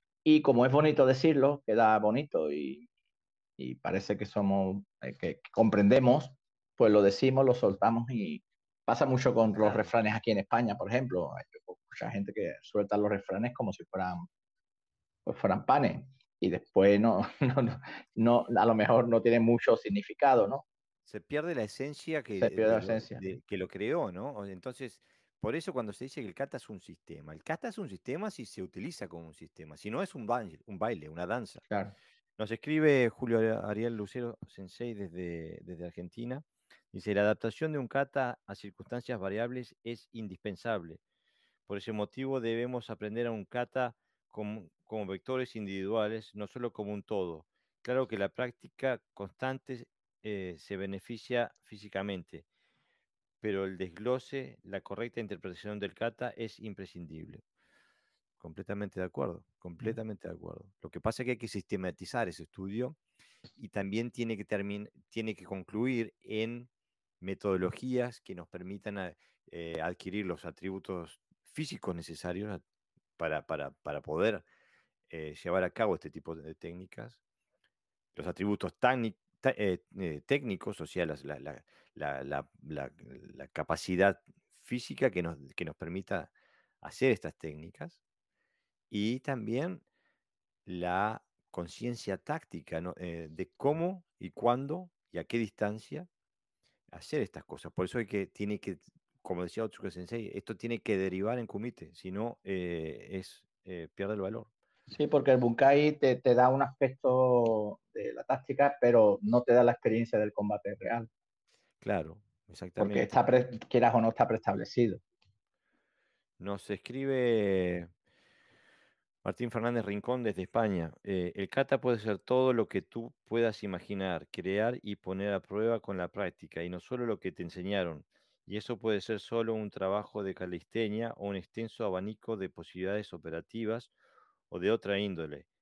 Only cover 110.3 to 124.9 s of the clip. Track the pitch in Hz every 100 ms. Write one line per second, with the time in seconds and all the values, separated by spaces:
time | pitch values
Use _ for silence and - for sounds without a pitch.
110.3 | - 104 104 101 104 117 117 113 _ _
111.3 | _ _ _ _ _ - 98 78 87 _
112.3 | _ _ - 92 - 104 104 - 135 123
113.3 | 127 123 113 - 123 117 120 113 - 120
114.3 | 113 - 104 - - 117 90 _ _ _
115.3 | _ _ _ _ _ _ _ _ _ _
116.3 | - 92 98 - 101 - 123 135 135 123
117.3 | 113 101 95 90 87 85 _ _ _ _
118.3 | _ _ _ _ _ _ _ _ _ -
119.3 | - 120 117 117 120 101 101 101 127 117
120.3 | 95 90 120 110 92 82 - - 95 90
121.3 | - 98 - 135 135 127 117 110 98 -
122.3 | 127 131 123 107 101 - 120 117 - -
123.3 | 117 117 107 104 92 - 101 95 85 73
124.3 | - 90 98 110 123 104